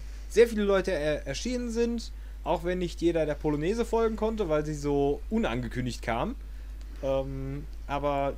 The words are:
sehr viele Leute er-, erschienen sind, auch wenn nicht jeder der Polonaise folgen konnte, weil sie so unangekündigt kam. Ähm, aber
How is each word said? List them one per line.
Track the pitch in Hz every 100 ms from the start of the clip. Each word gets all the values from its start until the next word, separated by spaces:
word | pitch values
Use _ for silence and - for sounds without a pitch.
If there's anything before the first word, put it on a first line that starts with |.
| - - -
sehr | 190 233
viele | 214
Leute | 202 196 185
er-, | 180 151 147 -
erschienen | 135 233 247 240
sind, | 226 233 233 - - - -
auch | - 170
wenn | 165 180
nicht | 175 -
jeder | 165 165
der | 151 147
Polonaise | 151 147 151 226 226
folgen | 226 226 220
konnte, | 214 220 190
weil | 151 151
sie |
so | 151 143 143 139 143 -
unangekündigt | 220 233 117 120 120 123 117
kam. | - 117 165 277 - - - - - -
Ähm, | 135 135 135 135 135 139 151 - -
aber | 143 143 139 139